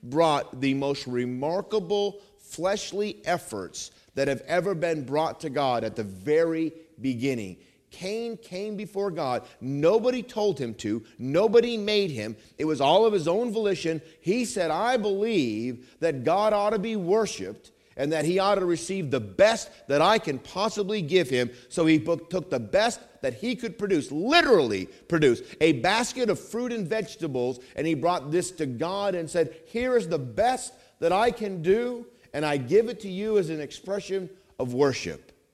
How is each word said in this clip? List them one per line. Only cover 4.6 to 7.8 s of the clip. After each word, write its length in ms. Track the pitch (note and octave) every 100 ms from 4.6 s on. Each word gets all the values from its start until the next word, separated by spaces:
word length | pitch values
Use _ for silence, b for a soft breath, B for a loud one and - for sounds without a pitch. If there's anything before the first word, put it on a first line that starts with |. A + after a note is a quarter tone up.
| F3+
been 300 | F3+ E3+ D#3+
brought 380 | B2+ C#3+ D#3 A#2+
to 80 | D#3+
God 340 | C3 C#3 A#2+
at 120 | A2 G2+
the 80 |
very 680 | G#2 F#2+ G2 D3+ E3 D#3+ D#3+ D#3 B -
beginning. 580 | B2+ A#2+ C3+ B2+ G2+ F2 b b